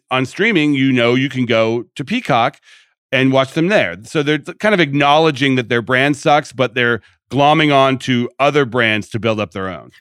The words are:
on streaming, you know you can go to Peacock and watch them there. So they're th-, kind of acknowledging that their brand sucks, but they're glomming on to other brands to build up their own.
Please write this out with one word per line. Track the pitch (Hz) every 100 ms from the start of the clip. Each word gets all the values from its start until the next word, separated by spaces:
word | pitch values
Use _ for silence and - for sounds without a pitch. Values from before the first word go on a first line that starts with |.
| -
on | 131 131
streaming, | - 220 180 151
you | 139 135
know | 127 117
you | 127 139
can | 127 120
go | 113 113 120 -
to | -
Peacock | 131 240 - 123 127 - _ - _ _ _
and | 131 135
watch | 135 131
them | 165 175
there. | 202 95 87
So | 113 160
they're | 147 151
th-, | - -
kind | 214
of | 196
acknowledging | 151 143 143 151 160 127 139 127
that | 113
their | 120
brand | 107 127 143 139
sucks, | 160 147 147
but | 120 123
they're | 127 120 117 - _ -
glomming | 123 143 156 151
on | 139 135 131
to | - 123 120 -
other | 143 143 127
brands | 123 113 107 -
to | 113
build | 113 107
up | 101
their | 98 92
own. | 80 60 _